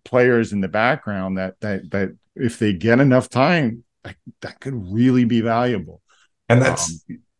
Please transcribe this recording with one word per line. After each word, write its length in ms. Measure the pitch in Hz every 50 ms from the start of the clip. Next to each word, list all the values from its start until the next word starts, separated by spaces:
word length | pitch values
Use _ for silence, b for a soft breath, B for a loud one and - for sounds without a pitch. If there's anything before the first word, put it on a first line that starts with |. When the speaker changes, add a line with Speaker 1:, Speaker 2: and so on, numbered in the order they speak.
| -
Speaker 1:
players 480 | - - 127 123 127 123 117 113 95
in 80 | 104 101
the 60 | 98 85
background 720 | 78 104 110 123 151 - - 107 101 95 92 95 95 95
that, 180 | 95 92 - _
that, 280 | - 104 101 92 - -
that 180 | - 98 98 95 - _ _ _ -
if 240 | - 135 113 - -
they 140 | 113 104 98
get 260 | 85 87 113 117 127
enough 300 | 139 139 127 127 - -
time, 540 | - 127 135 160 175 170 143 113 117 120 - _ _ _ -
that, 140 | - - _ _ - - _
that 180 | - - - -
could 340 | - 131 135 117 95 90 98
really 300 | 113 123 131 127 127 123
be 140 | 113 120 113
valuable. 600 | 110 117 113 117 123 123 120 98 80 76 80 - _ _ _ _ _ _ _ _ _ -
Speaker 2:
And 120 | 117 123
that's, 420 | 131 135 - - - - 82 - _ -
Speaker 1:
Um, 100 | - - _ _ _